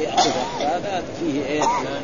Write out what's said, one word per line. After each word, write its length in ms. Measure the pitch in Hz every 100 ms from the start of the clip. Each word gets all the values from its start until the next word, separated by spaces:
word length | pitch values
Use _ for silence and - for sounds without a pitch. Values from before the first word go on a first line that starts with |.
يأخذها، 760 | 151 - - - - - 143 175
هذا 260 | 202 190 - -
فيه 240 | 170 139
إيه؟ 180 | 135 151 151 165 135 135